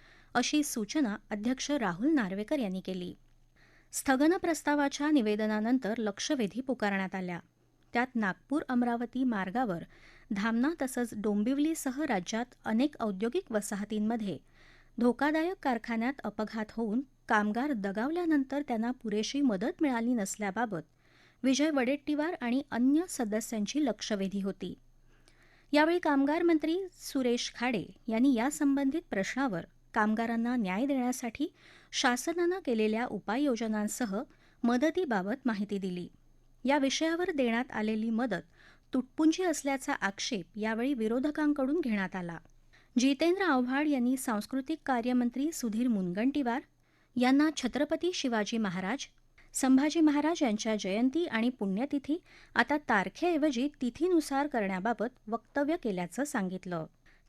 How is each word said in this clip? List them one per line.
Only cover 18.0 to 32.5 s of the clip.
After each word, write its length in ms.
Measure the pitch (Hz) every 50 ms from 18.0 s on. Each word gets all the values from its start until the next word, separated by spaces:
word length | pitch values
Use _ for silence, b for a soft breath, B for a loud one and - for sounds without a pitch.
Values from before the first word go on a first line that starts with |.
| 226 277 320 349 359 320 311 285 269 262 269 285 294 -
त्यांना 240 | 247 220 220 233
पुरेशी 500 | 254 254 - 226 202 208 220 - - 277
मदत 400 | 285 262 214 185 196 277 359 -
मिळाली 320 | 320 285 254 233 226 240 254
नसल्याबाबत 680 | 233 196 196 - - 208 196 185 220 240 226 202 165 147 - b b b b b b b b b b -
विजय 260 | 254 269 247 285 320
वडेट्टीवार 680 | 311 269 240 240 277 285 - - 302 285 302 330 - -
आणि 200 | 247 240 240 269 - -
अन्य 300 | - 233 247 262 285 311 359 359
सदस्यांची 760 | - - 254 214 208 214 226 - - 220 208 202 - 285 302
लक्षवेधी 560 | 254 208 - - - 220 202 196 190 190 202
होती. 320 | 190 196 185 - - 180 - - _ _ _ _ b b b b b b b b b b b b b b
यावेळी 280 | - 294 302 320 339 359
कामगार 440 | - 330 285 277 269 277 302 339 349
मंत्री 360 | 339 339 311 - 311 320 370 392 359
सुरेश 640 | - - - - - 277 254 247 240 240 - - -
खाडे 300 | - 233 254 247 202 - - 185 - _ -
यांनी 260 | 220 220 247 285 269
यासंबंधित 680 | 220 226 277 294 - 302 277 277 277 277 269 269 330 - -
प्रश्नावर 520 | - 208 190 - - 254 277 262 196 170 - - - _ _ _ -
कामगारांना 640 | 226 214 214 220 214 233 226 233 226 226 240 254
न्याय 300 | 247 220 185 180 196 254
देण्यासाठी 680 | 285 285 262 247 247 254 - - 233 - - 285 370 B B B B B B B B
शासनानं 680 | - - - 262 240 247 - - 339 349 349 339